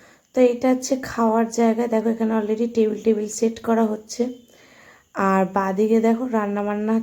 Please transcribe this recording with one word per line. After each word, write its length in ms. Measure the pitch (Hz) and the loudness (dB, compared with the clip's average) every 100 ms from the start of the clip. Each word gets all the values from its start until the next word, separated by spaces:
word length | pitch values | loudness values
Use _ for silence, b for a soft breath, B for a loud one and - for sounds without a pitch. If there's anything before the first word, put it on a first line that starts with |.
| B B B | B B B
তো 60 | - | 2
এটা 300 | 247 240 262 | 2 4 0
হচ্ছে 260 | 254 254 254 | 0 0 -4
খাওয়ার 480 | 262 - 226 226 226 | -4 -2 0 2 0
জায়গা, 360 | 226 233 220 233 | 0 0 2 0
দেখো 220 | 220 220 | 0 0
এখানে 300 | 226 220 220 | 0 0 0
already 300 | 208 220 233 | 0 -2 -2
টেবিল 280 | 226 220 208 | 0 0 0
টেবিল 260 | 226 214 214 | 0 0 -2
সেট 320 | - 226 226 | -2 -2 -2
করা 240 | - 226 | -2 0
হচ্ছে। 440 | 220 214 - - 247 254 - b b b b b b | 0 -2 -8 -6 -6 -6 -18 b b b b b b
আর 320 | - 196 190 185 | -2 2 2 2
বাদিকে 460 | 190 190 190 214 226 | 0 -2 0 2 4
দেখো 280 | 220 226 254 | 2 0 0
রান্নাবান্না 720 | 220 202 202 202 208 214 220 | -2 -2 -2 -2 -2 -2 -2